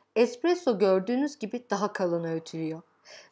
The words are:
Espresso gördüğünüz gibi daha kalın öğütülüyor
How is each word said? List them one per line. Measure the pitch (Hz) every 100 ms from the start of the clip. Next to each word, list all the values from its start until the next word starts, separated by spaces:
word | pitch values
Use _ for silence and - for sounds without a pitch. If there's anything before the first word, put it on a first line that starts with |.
| _ 226
Espresso | 240 - 339 349 262 190
gördüğünüz | 196 190 185 247 285 -
gibi | 208 247 -
daha | 196 202
kalın | - 180 170
öğütülüyor | 165 165 165 165 156 160 _ _ - - -